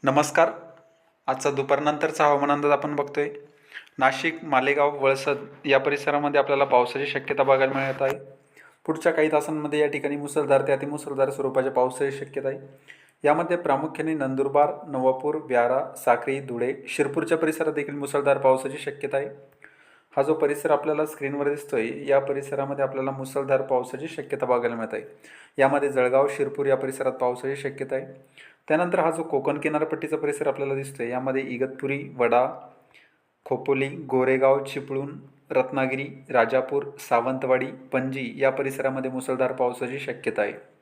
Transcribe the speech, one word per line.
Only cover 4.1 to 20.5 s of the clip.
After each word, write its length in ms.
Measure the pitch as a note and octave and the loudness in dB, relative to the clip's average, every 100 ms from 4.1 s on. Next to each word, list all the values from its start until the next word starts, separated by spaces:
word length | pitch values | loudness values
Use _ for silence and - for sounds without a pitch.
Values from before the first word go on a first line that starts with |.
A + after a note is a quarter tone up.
| C3+ E3 D#3+ | 2 -4 -4
मालेगाव, 600 | D#3 C3+ C3+ C#3+ C#3+ C#3+ | 0 2 4 4 2 4
वळसद 320 | C3+ C3+ - C#3+ - - | 2 2 0 -2 -6 -10
या 160 | D3+ C3+ | 2 4
परिसरामध्ये 600 | C3+ C#3+ C#3+ D3 D3 C#3+ | 4 0 0 0 2 2
आपल्याला 240 | C#3 C#3 | 2 2
पावसाची 420 | C3+ B2+ A#2+ C#3 C#3 | 4 4 2 -2 -4
शक्यता 360 | C#3 C3+ C#3 | -4 -4 0
बघायला 320 | C3+ C3+ C3+ | 4 6 4
मिळत 280 | C3+ C3+ C3+ | 0 -2 0
आहे. 160 | C3+ - - - _ _ - _ - | -2 -2 -8 -20 _ _ -20 _ -6
पुढच्या 260 | D#3 E3+ | 0 0
काही 200 | D#3+ D#3 | 4 4
तासांमध्ये 460 | D3+ D3+ D#3 D3+ D3+ | 2 0 -4 -2 2
या 80 | D3 | 2
ठिकाणी 300 | D3 C#3+ D3 | 0 -4 -4
मुसळधार 460 | C#3+ D#3 C#3+ C3+ | -4 -2 4 4
ते 100 | C#3+ | 4
अतिमुसळधार 580 | C3+ C#3+ C3 - C3+ C3+ | 0 -2 -8 -6 0 0
स्वरूपाच्या 420 | C3+ C3+ C3 C3 | 0 -2 0 0
पावसाची 460 | B2+ B2+ C3 C#3 C#3 | 2 0 0 -4 -4
शक्यता 300 | C#3 C#3 C3+ | -8 -6 -6
आहे. 100 | C3+ - - _ - _ _ | -8 -14 -20 _ -20 _ _
यामध्ये 320 | C#3+ D#3 E3+ F3 | 2 4 2 -2
प्रामुख्याने 580 | - C#3 D#3 - D#3 | 2 0 0 -4 -4
नंदुरबार, 560 | D#3 C3+ C3 C3+ C#3+ C#3+ - D#3+ | -2 -2 0 2 4 4 2 -8
नवापूर, 480 | C3+ C3 C3 D3 D#3 | 0 2 2 -2 -4
व्यारा, 500 | - B2 A#2+ C3 C3+ - | 0 2 4 2 -2 -4
साक्री, 440 | - A#2 - C3+ | 2 2 2 -4
धुळे, 340 | C3 A#2+ B2 C3+ - | -6 -4 -4 -4 -8
शिरपूरच्या 500 | - C#3 D3+ D#3 D#3+ | -2 0 0 0 0
परिसरात 340 | D#3+ D#3 D#3 | 0 0 -2
देखील 220 | D3 C#3+ | -2 -6
मुसळधार 440 | C#3+ C#3 C#3+ C#3 C3+ | -6 -2 0 2 4
पावसाची 400 | C3+ C3 C3+ C#3 | 4 4 0 -8
शक्यता 380 | - C3+ C#3 C#3 | -10 -8 -4 -4
आहे. 120 | C#3 - - _ - _ _ _ _ - | -4 -10 -20 _ -20 _ _ _ _ -2
हा 60 | |
जो 120 | C#3 | 0
परिसर 360 | D#3 D3 | 2 2